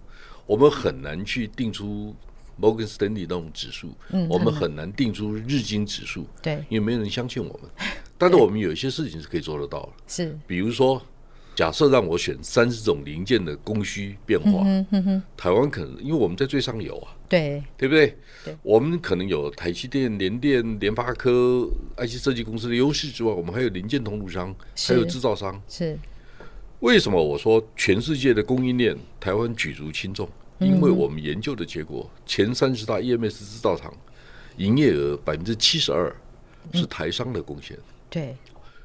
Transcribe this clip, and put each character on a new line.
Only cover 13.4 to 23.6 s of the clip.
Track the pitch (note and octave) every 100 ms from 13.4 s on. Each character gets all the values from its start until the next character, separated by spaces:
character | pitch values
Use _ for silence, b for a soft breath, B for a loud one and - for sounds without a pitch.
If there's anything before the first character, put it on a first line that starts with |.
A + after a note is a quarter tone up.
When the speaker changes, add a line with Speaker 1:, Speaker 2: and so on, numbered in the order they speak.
Speaker 1:
的 | E2 C#2+
供 | - G#2+
需 | G2 - G2 G2 -
变 | A#2+
化， | G#3 F#3+ G3
Speaker 2:
嗯 | F#3+ F#3+
哼， |
嗯 | G3 F#3+
哼。 | F#3+ - -
Speaker 1:
台 | F2
湾 | G2+ C#3
可 | G#2 C#2
能， | C2+
因 | B2+
为 |
我 | D#3 F#2
们 | F#2
在 | C3+
最 | C#3
上 | B2 A2+
游 | F2 -
啊， | - - -
Speaker 2:
对。 | F3 D3 C#3+ C#3+ -
Speaker 1:
对 | C3+
不 | D#3
对？ | C#3+ - B B D#3
Speaker 2:
对。 | D#3
Speaker 1:
我 | - G#2+
们 | D3 E3+
可 | E3+ F2+
能 | G2
有 | D#2 C#2+
台 | - F2
积 | F2 C3
电、 | C#3 B2+ G#2
联 | F#2+ A#2+
电、 | C#3+ B2+ A2+ G#2
联 | G2
发 | A2+ A#2+
科、 | A#2 B2+ B2 B2 B2 A2+ - - -
I | A#2+
C | A#2+
设 | C#3+
计 | A#2+
公 | A2 A2
司 | A#2
的 | A#2+
优 | C#3
势 | D3 D3+
之 | A#2
外， | A2+
我 | F#2
们 | E2+
还 | A2+